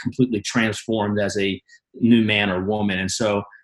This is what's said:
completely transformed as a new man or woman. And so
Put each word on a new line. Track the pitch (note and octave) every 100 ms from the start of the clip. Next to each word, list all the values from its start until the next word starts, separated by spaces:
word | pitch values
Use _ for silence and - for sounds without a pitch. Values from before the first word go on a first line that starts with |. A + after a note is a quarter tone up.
completely | A2+ - B2+ G#2+
transformed | - A#2+ A2 G2+ - A2 G#2 G#2
as | G2 G2+
a | G2 F#2 _ - _ -
new | A#2 A#2
man | A2 G#2+ G#2
or | F#2
woman. | F#2+ G#2+ G2+ F#2
And | F#2+
so | - G#2+ G2+ - -